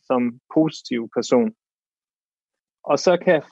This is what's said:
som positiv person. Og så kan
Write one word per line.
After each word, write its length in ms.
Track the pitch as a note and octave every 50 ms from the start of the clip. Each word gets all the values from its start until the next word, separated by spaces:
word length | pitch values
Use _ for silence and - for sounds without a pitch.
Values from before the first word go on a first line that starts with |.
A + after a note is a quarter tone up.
som 380 | _ - C3 B2 B2 A#2+ A#2+ - _ - -
positiv 540 | D#3+ D#3+ D#3 - - - - B2+ A#2 A2+ G#2+ -
person. 380 | B2 A2+ - C3 B2 A#2 A2 - _ _ _ _ _ _ _ _ _ _ _ _ _ _ _ _ _ _ _ _ _ _ _ _ _ -
Og 140 | - D3 C#3
så 180 | - F#3 F3
kan 260 | F3 - F#3 E3+ D3 - -